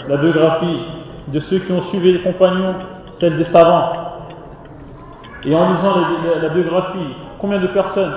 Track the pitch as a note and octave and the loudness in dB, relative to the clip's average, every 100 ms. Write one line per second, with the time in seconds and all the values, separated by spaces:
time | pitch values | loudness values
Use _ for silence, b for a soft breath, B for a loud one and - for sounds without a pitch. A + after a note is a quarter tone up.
0 | C3+ C#3 D#3+ D#3 D#3+ - F3 D3 - - | -2 2 2 4 4 2 0 -4 -6 -12
1 | - - - C#3+ - F#3 F#3 F3+ - G3+ | -16 -16 -6 -6 -2 -2 0 -2 -2 2
2 | F3+ F3 F#3 F3+ F#3 F#3 F#3+ F3+ - - | 4 4 2 4 4 4 -2 -4 -8 -14
3 | - - E3+ D3+ E3 F3+ E3 - - - | -18 -2 0 2 4 6 8 6 2 -4
4 | - - - - - - - - - - | -8 -12 -14 -16 -18 -18 -20 -20 -18 -18
5 | - - - - B2+ D#3+ F#3 F3+ F#3+ F3+ | -20 -20 -18 -8 0 2 2 2 2 2
6 | E3+ E3 E3 D#3+ E3 E3 F3 F3+ F#3 F#3+ | 2 0 0 0 0 0 0 0 -2 -4
7 | D3+ B2 - - G3+ G3+ F3+ G3 F#3+ G3 | -8 -10 -14 -8 -2 0 0 0 0 0
8 | F3+ | -2